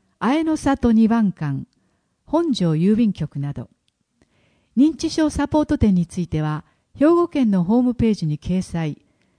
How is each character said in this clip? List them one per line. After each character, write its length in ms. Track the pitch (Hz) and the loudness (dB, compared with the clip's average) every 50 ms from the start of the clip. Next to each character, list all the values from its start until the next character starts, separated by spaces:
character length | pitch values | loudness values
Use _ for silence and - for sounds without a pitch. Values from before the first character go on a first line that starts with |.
| _ _ _ - | _ _ _ -4
綾 240 | - 208 269 320 320 | -2 0 0 0 0
の 140 | 320 311 | 0 -2
里 340 | 302 - 285 277 277 - 240 | -2 0 0 0 2 2 2
二 160 | 226 220 226 | 4 4 4
番 240 | 214 226 233 220 190 | 4 2 2 0 0
館、 360 | - - 160 143 139 131 - - _ _ _ _ _ _ _ _ _ _ _ | -2 -4 -6 -6 -6 -6 -8 -12 _ _ _ _ _ _ _ _ _ _ _
本 280 | - - 320 349 330 247 | -4 -2 -2 0 0 -2
庄 160 | - 185 165 156 | 0 0 0 0
郵 220 | 151 170 196 220 | 2 2 2 2
便 160 | 214 240 214 180 | 2 2 0 -2
局 260 | - 160 139 - 143 | -4 -8 -8 -8 -8
な 140 | 139 143 143 | -8 -8 -8
ど。 180 | - 117 - _ _ _ _ _ _ _ _ _ _ _ _ _ _ _ _ _ _ _ _ - | -10 -12 -16 _ _ _ _ _ _ _ _ _ _ _ _ _ _ _ _ _ _ _ _ 0
認 200 | 214 269 320 320 | 2 2 2 2
知 140 | - - 320 | 0 -6 -6
症 200 | - - 311 302 | -2 0 0 0
サ 160 | - - 285 | 0 -2 -4
ポ 160 | 285 - 302 302 | 0 0 0 0
ー 20 | |
ト 140 | - 302 - | 0 0 2
店 160 | - 214 190 | 2 2 2
に 120 | 180 170 | 2 0
つ 140 | - - 185 | -2 -4 -8
い 60 | 175 | -6
て 160 | - - 156 151 | -4 -4 -4 -4
は、 220 | 151 151 156 - _ _ _ _ _ - | -4 -6 -6 -10 _ _ _ _ _ -4
兵 100 | - 277 | 2 4
庫 220 | 311 349 349 349 339 | 4 4 4 2 0
県 220 | - 294 262 220 | 0 0 0 2
の 140 | 196 185 175 | 2 0 0
ホ 160 | 165 220 247 | 2 2 2
ー 20 | 247 | 2
ム 120 | 254 233 | 0 0
ペ 180 | 247 233 226 208 | 0 0 0 0
ー 20 | |
ジ 120 | - 175 | 0 -2
に 120 | 156 151 147 | -4 -6 -6
掲 240 | - - 180 185 175 | -6 -4 -4 -4 -4
載、 400 | - - 165 160 151 143 - _ _ _ _ _ _ _ | -4 -6 -6 -6 -6 -8 -10 _ _ _ _ _ _ _